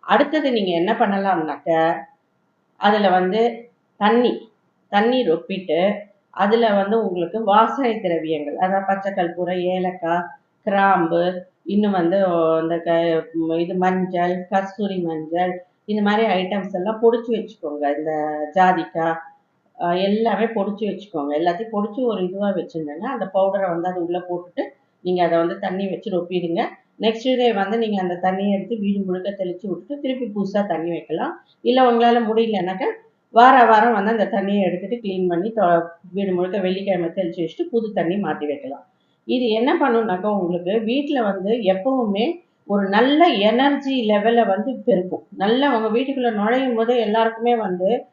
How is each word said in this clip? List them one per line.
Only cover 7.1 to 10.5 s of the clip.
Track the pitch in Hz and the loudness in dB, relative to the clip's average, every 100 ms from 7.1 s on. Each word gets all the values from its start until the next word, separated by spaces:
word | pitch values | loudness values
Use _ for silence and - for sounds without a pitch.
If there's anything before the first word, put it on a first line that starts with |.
| 180 170 220 | -2 -4 -4
வாசனை | 220 202 226 - 262 220 | 2 4 4 2 -2 -2
திரவியங்கள், | 196 165 160 156 143 165 | -2 -2 -2 -4 -4 -2
அதாவது | 185 196 196 | 0 0 0
பச்சை | 196 196 | -2 -2
கற்பூரம், | 190 175 175 175 185 | -4 -4 -2 -4 -2
ஏலக்காய், | 180 185 180 180 165 170 175 - _ | -2 -2 -2 -4 -2 -2 -4 -12 _